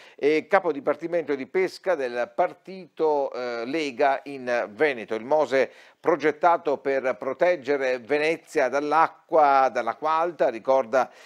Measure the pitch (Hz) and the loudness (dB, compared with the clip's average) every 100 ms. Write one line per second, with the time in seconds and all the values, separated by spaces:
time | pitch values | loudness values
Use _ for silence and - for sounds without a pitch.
0 | - - 143 156 147 196 175 139 143 143 | -20 -2 0 0 2 0 2 -2 -4 -4
1 | 165 170 143 139 131 185 180 - 185 160 | -2 -4 -2 -4 -4 -2 -2 -2 -2 -2
2 | 123 120 117 - 175 151 - 190 165 - | -2 -4 -4 -2 -2 -4 -16 -16 -12 -2
3 | 160 147 135 123 123 117 120 160 147 117 | 0 2 -2 -6 -6 -6 -4 -4 -4 0
4 | 139 135 143 139 123 120 101 107 151 120 | 0 0 -6 -10 -4 -2 -2 -2 -2 -2
5 | 101 110 123 156 127 135 117 - - _ | -6 -8 0 0 2 0 0 -4 -20 _
6 | 147 165 151 143 175 170 151 135 139 135 | -2 0 0 2 2 2 0 -2 -2 -2
7 | 127 120 127 131 175 170 123 143 131 127 | -2 -4 -6 0 0 0 -2 -2 0 -4
8 | 113 147 156 165 - 151 123 143 147 151 | -2 0 0 -2 -4 -2 0 0 0 2
9 | 156 - _ 165 143 135 131 117 113 - | 2 -2 _ 4 6 6 4 0 -4 -4
10 | 151 160 175 151 156 113 131 135 113 127 | -2 0 -2 0 -2 0 0 0 2 0
11 | 113 - | 0 -6